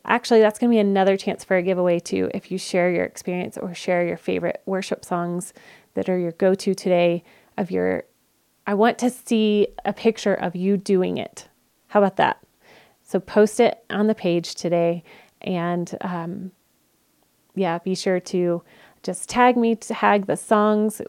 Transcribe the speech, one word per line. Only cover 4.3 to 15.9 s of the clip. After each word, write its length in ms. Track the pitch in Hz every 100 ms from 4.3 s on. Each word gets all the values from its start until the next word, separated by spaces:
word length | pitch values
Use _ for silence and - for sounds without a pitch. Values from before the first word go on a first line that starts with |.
| 180 170 - -
worship 400 | 190 - - -
songs 480 | 175 175 175 - - - - _
that 160 | 190 190
are 100 | 180
your 140 | 170
go-to 420 | 165 190 190 202 190
today 480 | 190 175 175 170 - _ _ -
of 140 | 180
your, 320 | 185 - - - _ _ _ _ _ -
I 80 |
want 240 | 202 233 226
to 100 | 247
see 600 | - - 226 214 208 - - -
a 80 |
picture 400 | - 226 214 202
of 220 | 190 180 180
you 200 | 185 202
doing 420 | 196 185 185 151
it. 300 | - - - _ _ _ _
How 140 | 214
about 160 | 196 190
that? 260 | - - _ _ _ - _ _
So 180 | - 190
post 400 | - 214 208 -
it 200 | 233 - -
on 180 | 196 214
the 80 | 214
page 400 | 180 170 170 -
today 480 | 175 170 170 170 - - _ _
and, 560 | - 175 170 175 175